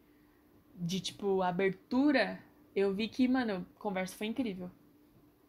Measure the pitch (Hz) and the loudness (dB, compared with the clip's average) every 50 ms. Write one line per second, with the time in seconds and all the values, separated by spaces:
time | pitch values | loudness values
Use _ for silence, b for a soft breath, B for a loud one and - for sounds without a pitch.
0 | b b b b b b b b b b b - _ _ - 185 175 165 185 190 | b b b b b b b b b b b -20 _ _ -14 -8 -6 -4 -2 -2
1 | 170 - - - - 202 196 190 185 180 180 175 196 190 185 - - - - 254 | -4 -6 -10 -6 -2 0 0 2 2 0 0 2 0 0 0 -2 -6 -2 0 2
2 | 277 302 277 254 208 185 185 180 - - - - - - - 196 196 202 196 190 | 4 6 6 4 4 2 0 -10 -14 -20 -20 -20 -18 -6 -2 0 0 2 2 0
3 | 226 214 - - 254 247 254 262 247 220 202 180 180 - - - - 214 190 185 | -2 -4 0 0 2 2 4 2 2 0 -2 -4 -6 -10 -12 -8 -6 -4 -2 -2
4 | 185 185 - - 214 214 226 - 262 226 190 185 180 175 - - _ - - - | -4 -4 -6 -6 -6 -6 -4 -2 -4 -4 -4 -8 -10 -12 -14 -18 _ -20 -20 -20
5 | _ _ _ - - - _ _ _ | _ _ _ -20 -20 -20 _ _ _